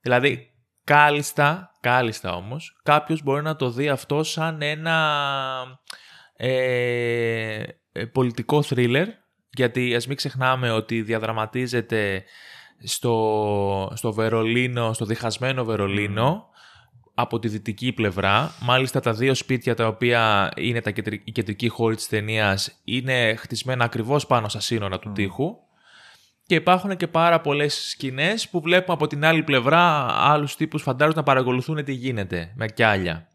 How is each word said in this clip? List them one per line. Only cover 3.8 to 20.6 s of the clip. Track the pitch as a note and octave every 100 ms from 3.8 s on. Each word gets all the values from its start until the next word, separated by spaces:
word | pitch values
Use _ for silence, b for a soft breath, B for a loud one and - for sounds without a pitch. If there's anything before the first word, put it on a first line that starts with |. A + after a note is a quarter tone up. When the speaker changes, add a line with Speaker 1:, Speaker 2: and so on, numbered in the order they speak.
| D3
Speaker 1:
αυτό | C3 - C#3+
σαν | D#3 - D#3+ D#3
ένα, | D3 D#3 E3 D#3+ D#3 D3 C#3+ C#3 C3 C3 B2+ C3 _ B B B B _
ε, | B2 C3 B2+ B2 B2 A#2+ A#2+ A#2 A#2 A2+ A2 G#2+ - - _
ε, | -
πολιτικό | A#2 C3 B2+ A#2 A2 D3 C#3+
thriller, | B2+ A#2+ C3 G3 - _ _ _
γιατί | - B2 B2+ B2
ας | A#2 A#2+
μην | C#3
ξεχνάμε | D3 C3 C3 B2+ B2
ότι | A2+ A2+ A2+
διαδραματίζεται | G#2+ A2+ A2 A2 G#2+ B2+ B2+ A#2+ A2+ A2 G2+ F#2+ - B B B B _
στο, | C3 - B2 A2+ A2 G#2+ G#2 G#2 G2 G2 F#2+
στο | A2 A#2
Βερολίνο, | G#2+ A2 A2+ A2+ A#2+ B2+ A#2+ A2+
στο | A2+
διχασμένο | G#2+ A2+ A#2 G2+ B2+ C3
Βερολίνο, | A2+ G#2+ G2 G2+ G#2 G#2 B2+
Speaker 2:
Μμμ. | G3 - b b b b - _
Speaker 1:
από | - A#2+ A2+
τη | A2
δυτική | G#2 G#2+ G2+ B2
πλευρά. | A#2+ G#2+ F#2 F#2+ G#2 D#3 -
Μάλιστα, | A#2+ B2+ C3 C3+
τα | B2
δύο | A2 C3+
σπίτια | C3 - B2+ B2
τα | A#2 A2+
οποία | G#2+ A#2+ A#2+ A2+ G2+ F#2+
είναι | -